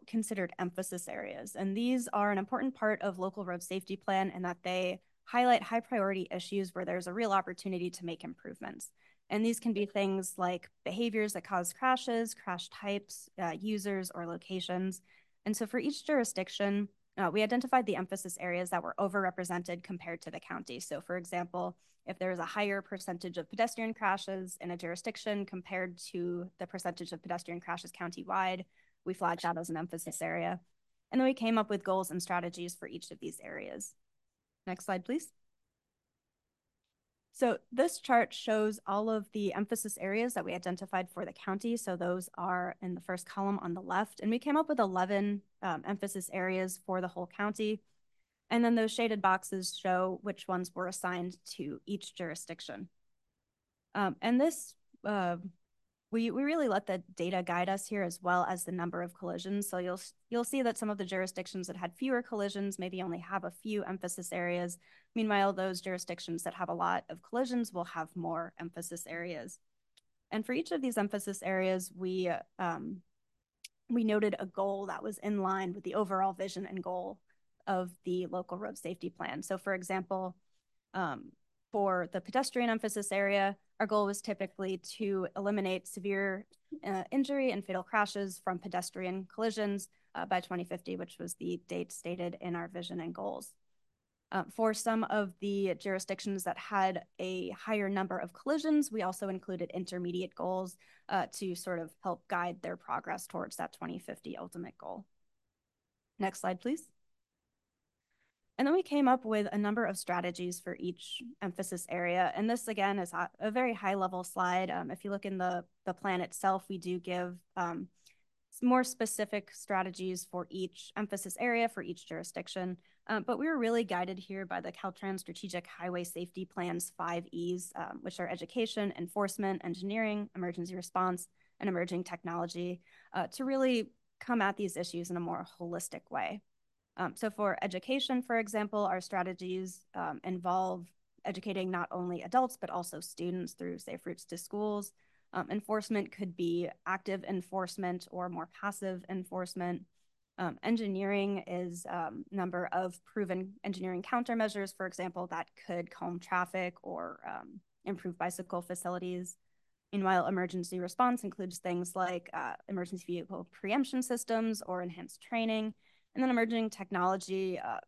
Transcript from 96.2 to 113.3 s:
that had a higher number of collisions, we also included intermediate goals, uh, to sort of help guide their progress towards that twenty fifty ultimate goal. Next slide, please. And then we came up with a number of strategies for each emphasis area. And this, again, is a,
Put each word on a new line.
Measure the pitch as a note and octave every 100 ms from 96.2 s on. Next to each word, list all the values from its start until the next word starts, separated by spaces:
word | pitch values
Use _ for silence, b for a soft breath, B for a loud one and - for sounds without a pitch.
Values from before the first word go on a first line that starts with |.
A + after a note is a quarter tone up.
| G#3+ F#3+ F3
that | -
had | - G3+ F#3+ F3+ - -
a | F#3 F#3 F3+
higher | F#3+ - G#3+ G3
number | G3 F#3+ F#3
of | F3
collisions, | - C4+ D4+ D#4 D4+ C#4+
we | A3
also | F#3 - G3
included | F#3+ - F3+ F3
intermediate | F#3 F3+ F3+ F3 F3+ F#3 -
goals, | F3+ F#3 F#3 - b b -
uh, | G3 -
to | - F#3+
sort | F3 F#3 E3+
of | D#3+ -
help | F#3+ F3 -
guide | F3 F3 F3+
their | F3 F3+
progress | - - E3+ E3 -
towards | F3 - -
that | D#2+
twenty | - E3+ F3
fifty | - - - -
ultimate | F3+ F3 E3+ -
goal. | - - - _ _ _ _ _ _ _ _ _ _ -
Next | F#3+ -
slide, | F#3 F#3
please. | A#3+ D#4+ - _ _ _ _ _ _ _ _ _ _ _ _ _ _ _ _ -
And | C#4
then |
we | F4+
came | - C#4+ C4
up | B3+ A3
with | G#3+ G3+
a | G3+
number | G#3 A3
of | G3+ F#3+
strategies | - F3 F3+ F3+ F3+ F3
for | F3+ -
each | F3+ F3 - - A#3+ -
emphasis | G3 F3 F#3+ F3 -
area. | F3 F3 F3+ F3+ -
And | G#3+
this, | A#3 -
again, | G#3 G3 G3
is | F3
a, | E3+ F3